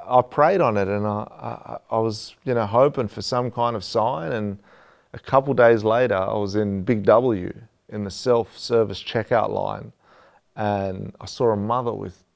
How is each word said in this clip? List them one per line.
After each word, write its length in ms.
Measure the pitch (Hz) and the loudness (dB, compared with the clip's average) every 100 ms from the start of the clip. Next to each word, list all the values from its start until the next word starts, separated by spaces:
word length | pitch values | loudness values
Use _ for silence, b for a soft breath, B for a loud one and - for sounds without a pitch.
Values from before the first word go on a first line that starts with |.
| - 123 | 2 2
I 40 | |
prayed 380 | 120 - 156 196 | 4 4 4 4
on 160 | 135 101 | 2 2
it, 120 | 98 | 0
and 180 | 101 107 | 0 0
I, 720 | 104 - - 117 117 - 117 - | -2 -6 -12 -12 -12 -12 -14 -4
I, 60 | 113 | 0
I 20 | |
was, 360 | 113 107 - - | 0 -4 -12 -10
you 100 | - | -2
know, 120 | 120 104 | -2 2
hoping 420 | 117 143 143 110 | 4 4 2 -6
for 140 | - | -6
some 280 | - 123 123 | -4 -4 -2
kind 260 | 120 120 113 | -2 -2 -2
of 80 | |
sign. 480 | 95 113 113 151 160 | -4 -2 0 -2 -4
And 260 | 117 104 98 b b b b b | -4 -4 -8 b b b b b
a 40 | - | -18
couple 360 | - 135 139 | 0 0 2
days 300 | 123 117 113 | 4 6 6
later, 320 | 107 117 127 95 | 4 2 2 0
I 180 | 98 | 0
was 220 | 107 101 104 | -2 -2 -2
in 260 | 104 98 | -2 -2
Big 220 | 92 110 | -2 0
W 480 | 101 110 127 101 90 - 117 _ - | 4 4 4 -2 -6 -12 -18 _ -14
in 140 | 107 | -10
the 60 | 101 | -8
self-service 920 | - 127 117 104 - - 117 107 98 | -6 0 0 0 -10 -2 0 0 -4
checkout 480 | - 117 104 117 104 | -6 -6 0 0 0
line, 420 | 101 - 104 113 - b b b b _ - | -2 -4 -8 -12 -20 b b b b _ -6
and 580 | 104 101 98 95 101 - | -2 -2 -2 -6 -10 -12
I 60 | - | -16
saw 260 | - 120 | 0 0
a 40 | 104 | 2
mother 360 | 104 120 120 | 0 -2 -2
with 320 | 104 101 - _ | -6 -10 -14 _